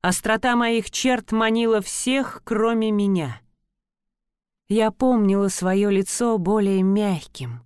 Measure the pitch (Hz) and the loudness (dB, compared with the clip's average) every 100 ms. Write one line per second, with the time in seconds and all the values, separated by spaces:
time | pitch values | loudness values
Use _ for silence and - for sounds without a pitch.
0 | 180 180 214 220 254 240 233 226 202 - | -2 -2 -2 0 2 0 2 0 -2 -2
1 | 262 254 - 220 220 226 226 214 196 - | 0 0 -2 0 2 2 2 0 -2 -6
2 | 247 269 254 - - 214 226 226 220 208 | -2 -2 -2 -8 -6 0 0 0 0 0
3 | 202 190 143 113 _ _ _ _ _ _ | 0 0 -2 -8 _ _ _ _ _ _
4 | _ _ _ _ _ _ _ 214 220 - | _ _ _ _ _ _ _ 0 0 2
5 | 254 240 202 196 196 - 185 190 208 196 | 2 4 2 2 0 -2 0 0 2 0
6 | 190 - 240 220 175 214 196 190 190 202 | 0 -2 -2 0 0 0 2 2 2 2
7 | 208 170 - - 127 120 | 0 -4 -8 -14 -12 -12